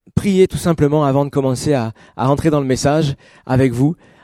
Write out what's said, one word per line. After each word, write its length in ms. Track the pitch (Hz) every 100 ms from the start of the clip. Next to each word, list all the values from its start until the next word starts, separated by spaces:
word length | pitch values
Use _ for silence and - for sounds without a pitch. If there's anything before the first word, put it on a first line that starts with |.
| _ -
prier 320 | 202 185 190
tout 80 | 151
simplement 480 | 180 165 147 151
avant 200 | 143 135
de 60 | 143
commencer 420 | 147 135 127 151
à, 200 | 139 113 - - -
à 100 | 127
rentrer 240 | 143 165
dans 80 | 147
le 80 | 135
message 480 | 123 143 156 156 139 _ - -
avec 260 | 127 135
vous, 220 | 117 143 175 _ _